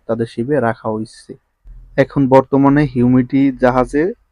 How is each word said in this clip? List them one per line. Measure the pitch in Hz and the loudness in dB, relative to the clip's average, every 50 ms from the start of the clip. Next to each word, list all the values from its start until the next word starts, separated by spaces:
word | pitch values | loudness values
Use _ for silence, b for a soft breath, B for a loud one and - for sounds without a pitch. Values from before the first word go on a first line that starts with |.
| _ | _
তাদের | - 113 113 113 | -8 -6 -6 -6
শিবিরে | - - 120 117 135 151 135 | -8 -8 -8 -6 -4 -4 -2
রাখা | 123 113 113 - - 113 | -2 -4 -4 -6 -8 -8
হয়েছে। | 107 110 110 - - - - - - - _ _ _ _ _ - - - - - - | -8 -8 -10 -12 -16 -20 -20 -20 -20 -20 _ _ _ _ _ -20 -20 -20 -20 -8 -4
এখন | 143 135 - - 143 135 | -2 -2 -2 -2 -2 0
বর্তমানে | 123 131 135 127 - 139 135 139 139 139 147 151 | 4 4 4 4 2 2 2 2 2 2 2 0
হিউম্যানিটি | 127 123 123 120 123 127 127 123 123 139 135 139 139 127 120 | -2 -2 0 0 2 2 2 0 0 0 0 0 0 0 0
জাহাজে | 127 120 127 127 123 123 - 147 165 196 240 - _ _ | 0 0 2 0 0 0 -2 -2 -2 -4 -6 -10 _ _